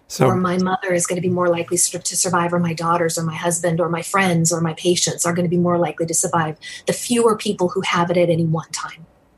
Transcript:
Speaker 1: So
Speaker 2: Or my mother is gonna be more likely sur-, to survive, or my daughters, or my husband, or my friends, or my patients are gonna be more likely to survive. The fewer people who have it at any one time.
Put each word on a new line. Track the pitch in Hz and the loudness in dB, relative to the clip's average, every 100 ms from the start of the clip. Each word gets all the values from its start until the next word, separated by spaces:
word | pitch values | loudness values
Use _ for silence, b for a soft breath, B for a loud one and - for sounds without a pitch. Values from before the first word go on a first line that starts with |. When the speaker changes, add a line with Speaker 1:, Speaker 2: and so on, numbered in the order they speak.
| - | -8
Speaker 1:
So | - - | 0 2
Speaker 2:
Or | |
my | 180 180 180 | 2 0 0
mother | 185 185 196 | 0 -2 0
is | 175 170 | 0 0
gonna | 180 | -2
be | 180 | 0
more | 175 175 | 0 2
likely | 170 170 175 | 0 0 -2
sur-, | - 175 | -2 -2
to | - 180 | -6 -2
survive, | 180 175 170 | 0 0 2
or | 175 | 0
my | 170 | 0
daughters, | 160 165 170 165 165 | -2 0 0 0 -2
or | |
my | 165 160 | -4 -2
husband, | 175 170 180 165 | -2 0 0 0
or | 165 | 0
my | 165 | -2
friends, | - 196 190 170 165 | -2 0 2 2 2
or | 165 | 0
my | 165 | -2
patients | 160 175 180 - - | 0 0 2 0 -2
are | 170 | -2
gonna | 175 175 | 0 0
be | 175 | 2
more | 175 175 | 2 2
likely | 160 - 165 | 0 -2 -2
to | |
survive. | 160 175 170 156 156 B B B | -2 0 0 -2 -6 B B B
The | |
fewer | 170 - 233 233 214 | -4 0 2 2 2
people | 208 196 180 | -2 -2 -2
who | 190 | -2
have | - 175 175 | -2 0 2
it | 175 | 2
at | 170 | 4
any | 165 | 2
one | 165 160 - | 2 0 -4
time. | - - - 165 _ _ | -10 -10 -14 -20 _ _